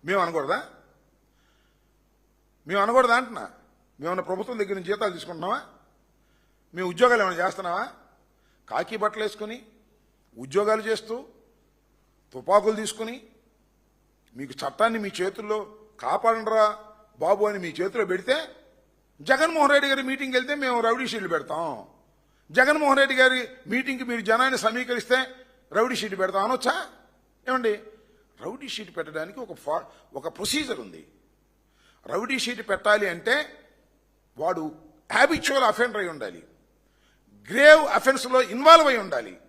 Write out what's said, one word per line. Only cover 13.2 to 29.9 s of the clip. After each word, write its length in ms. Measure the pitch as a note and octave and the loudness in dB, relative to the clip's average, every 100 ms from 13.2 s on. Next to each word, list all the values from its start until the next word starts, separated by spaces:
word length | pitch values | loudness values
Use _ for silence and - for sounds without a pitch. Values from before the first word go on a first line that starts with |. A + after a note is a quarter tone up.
| - _ _ _ _ _ _ _ _ _ _ A#2 | -18 _ _ _ _ _ _ _ _ _ _ -16
మీకు 160 | C#3 | -16
చట్టాన్ని 460 | - C#3 - A3+ A3+ | -10 -10 0 0 0
మీ 140 | G3+ F#3+ | -6 -4
చేతుల్లో 540 | F#3 F#3+ G#3 G#3+ G3+ - - - | -6 -6 -6 -6 -6 -16 -20 -10
"కాపాడండిరా 760 | B2 F#3+ A3+ A3+ G#3+ A3 G#3+ G#3 - - _ _ | -4 0 2 0 0 2 2 2 -16 -20 _ _
బాబు" 260 | D#3+ G3+ | 0 2
అని 140 | G#3 G3+ | 2 -2
మీ 100 | F3 | -8
చేతిలో 360 | D3 F#3 G#3 | -4 -4 -2
పెడితే, 440 | F#3+ F#3 F#3+ D4 D#4 - _ _ _ _ _ _ | -2 -4 -2 -4 -4 -16 _ _ _ _ _ _
జగన్మోహన్ 480 | D3 C4+ D#4+ E4 C#4+ | -2 2 2 2 4
రెడ్డి 180 | C#4+ C#4 | 4 2
గారి 140 | C4+ | 0
మీటింగ్కి 360 | C4 C4+ C4+ B3+ | -2 -6 -2 -2
వెళ్తే 160 | B3+ | -2
మేము 260 | D4 C4 A#3+ | -4 -2 0
రౌడీ 260 | A3+ B3 B3+ | 0 0 -4
షీట్లు 220 | A3+ F#3 | -6 -4
పెడతాం. 580 | E3 C3 D#3 E3 A#2 F#2 _ _ _ _ _ _ | -4 -4 -6 -6 -8 -14 _ _ _ _ _ _
జగన్మోహన్ 480 | F3 C4 D4+ C#4+ C4+ | 2 4 4 2 4
రెడ్డి 160 | C4+ | 4
గారి 340 | C4 B3+ B3+ A#3+ - - | 4 4 4 -4 -12 -6
మీటింగ్కి 380 | A#3 B3+ C4 | -4 -4 -6
మీరు 160 | A#3+ A#3 | -6 -6
జనాన్ని 380 | G3+ A3+ C4 B3+ | 0 2 2 0
సమీకరిస్తే 760 | G#3 A#3 B3 B3 - B3+ B3+ - - _ _ | -2 -2 -4 -6 0 0 0 -10 -20 _ _
రౌడీ 240 | F3+ A#3+ B3 | 0 0 -2
షీట్ 220 | G#3+ F#3+ | -6 -4
పెడతాం 260 | F#3 F#3+ | -2 0
అనొచ్చా? 420 | G#3 B3+ - E4+ D4+ - _ _ _ _ - | -2 0 -2 -2 -6 -16 _ _ _ _ -4
ఏమండి, 240 | B3+ A3+ G#3 - - _ _ _ _ | 0 0 -2 -8 -20 _ _ _ _
రౌడీ 280 | D#3 C4 C#4 | -12 -12 -12
షీట్ 280 | - F#3+ E3+ | -12 -12 -10
పెట్టడానికి 440 | D3+ D#3 E3 A3+ | -8 -8 -10 -12
ఒక 120 | A3 | -14
ఫా-, 340 | D#3+ C#3+ D#3+ - | -12 -6 -6 -6